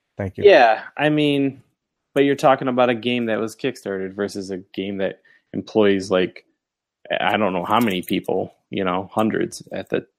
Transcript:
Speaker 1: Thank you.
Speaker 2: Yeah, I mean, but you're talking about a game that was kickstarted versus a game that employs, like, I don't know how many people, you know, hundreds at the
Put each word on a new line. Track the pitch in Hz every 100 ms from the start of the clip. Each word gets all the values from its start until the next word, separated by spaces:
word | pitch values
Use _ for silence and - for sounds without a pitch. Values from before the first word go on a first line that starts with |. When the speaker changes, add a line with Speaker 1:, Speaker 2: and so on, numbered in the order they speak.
| _ -
Speaker 1:
Thank | 98 -
you. | 202
Speaker 2:
Yeah, | 170 117 107 - -
I | 151
mean, | 151 147 143 139 123 _ _ _ _ _
but | 139
you're | 139 139
talking | 151 131 135
about | 123 123
a | 117
game | 113 123 117
that | 107
was | 110 -
kickstarted | 135 120 - 98 95
versus | 98 101 104 92
a | 92
game | 95 - 98 98
that | 95 - _ _ _
employs, | 101 90 110 101 98 92
like, | 92 92 - _ _ _ _ _ _ - -
I | 90 104
don't | 104
know | 92 87
how | 107
many | 117 92
people, | - 92 - 92 90 _ -
you | -
know, | 95 90 95
hundreds | - 110 92 90 - -
at | 92 98
the | - -